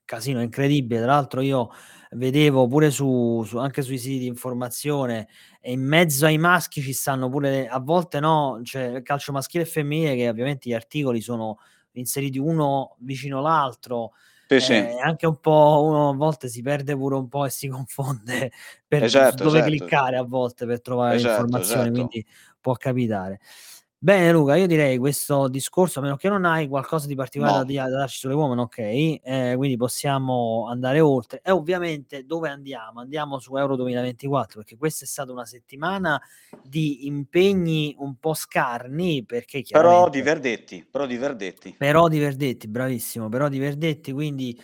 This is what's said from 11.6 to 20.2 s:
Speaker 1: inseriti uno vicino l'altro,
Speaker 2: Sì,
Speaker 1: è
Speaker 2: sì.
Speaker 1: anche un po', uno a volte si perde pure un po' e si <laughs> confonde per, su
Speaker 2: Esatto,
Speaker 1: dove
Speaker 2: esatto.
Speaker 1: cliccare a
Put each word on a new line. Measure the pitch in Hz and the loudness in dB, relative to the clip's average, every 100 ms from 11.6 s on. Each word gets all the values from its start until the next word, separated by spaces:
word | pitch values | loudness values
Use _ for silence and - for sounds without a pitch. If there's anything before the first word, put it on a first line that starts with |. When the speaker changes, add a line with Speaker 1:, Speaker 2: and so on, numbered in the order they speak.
| _ _ _ | _ _ _
Speaker 1:
inseriti | 123 127 143 139 135 | -12 -6 -4 -4 -2
uno | 151 165 143 139 135 _ | -2 0 0 0 -4 _
vicino | 127 131 139 135 | -10 -10 -6 -4
l'altro, | 151 160 135 113 - 120 110 _ _ _ _ | 0 2 0 -6 -8 -6 -6 _ _ _ _
Speaker 2:
Sì, | 135 | 4
Speaker 1:
è | |
Speaker 2:
sì. | 127 117 117 123 | 6 2 2 -2
Speaker 1:
anche | 143 160 165 | -2 0 -2
un | 151 | 0
po', | 160 151 151 151 151 | 4 8 8 6 4
uno | 151 147 | 2 2
a | 139 | 2
volte | 156 147 127 | 0 -2 -8
si | 117 | -8
perde | 120 143 139 139 | -4 -4 -2 -4
pure | 135 135 | -2 -2
un | 127 | -4
po' | 139 139 | -4 -4
e | |
si | - 139 | -4 -8
<laughs> | |
confonde | 131 131 - 135 127 110 127 131 - - - _ | -10 -10 -6 -6 -6 -6 -6 -6 -8 -20 -20 _
per, | 151 113 | 2 4
su | |
Speaker 2:
Esatto, | 135 131 127 | 6 6 4
Speaker 1:
dove | 123 156 | 4 4
Speaker 2:
esatto. | 151 | 4
Speaker 1:
cliccare | 151 - 151 131 | 0 0 0 2
a | 127 | -2